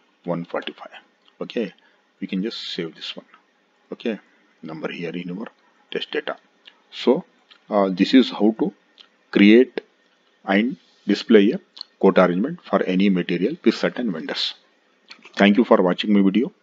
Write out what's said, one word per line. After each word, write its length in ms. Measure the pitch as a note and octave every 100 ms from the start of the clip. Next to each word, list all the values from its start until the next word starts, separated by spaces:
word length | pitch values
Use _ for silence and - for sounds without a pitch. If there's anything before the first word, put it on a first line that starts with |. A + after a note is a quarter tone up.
| _ _
one 220 | F2 E2+ E2+
forty-five. 480 | - - - - - _ _ _ -
Okay, 320 | F2 A#2+ G2+ - _ _ _ _
we 60 | F#2+
can 160 | F#2+
just 160 | G#2+ - -
save 200 | - D#2+
this 200 | D2+ -
one. 120 | - - _ _ _ _ _ _
Okay, 260 | - A#2+ G2+ _ _ _ _
number 280 | E2 D#2+ -
here 240 | F2 E2+
in 240 | F2 F2 F2+
our 80 | A2+ - _ _ _
test 200 | - -
data. 260 | - - - _ _ _ _ _
So, 360 | - - D3 - _ _ _ -
uh, 220 | G#2 G2
this 240 | F2+ F#2+
is 160 | C3+ A#2
how 240 | - G#2 A2
to 120 | F3+ - _ _ _ _ _
create 520 | - G2+ A2+ B2+ - - _ _ _ _ _
and 340 | - G2 A#2+ - _ _ -
display 460 | G2+ - A2 G2+
a 80 | F3 - - - _
quota 260 | F#2+ F#2
arrangement 360 | F2+ F2 B2+ F3
for 200 | - G2
any 260 | - F#2 G2+
material 460 | F2+ E2+ F2 G2 D#3+
with 120 | A#2
certain 360 | - F#2 F2+ A#2+
vendors. 440 | D#2+ D2+ - - - _ _ _ _ _ - - -
Thank 220 | G2+ G#2
you 60 |
for 180 | A2+ A2
watching 320 | F2+ F2+ G#2+
my 80 | G2+
video. 280 | G2 G2+ C3+ -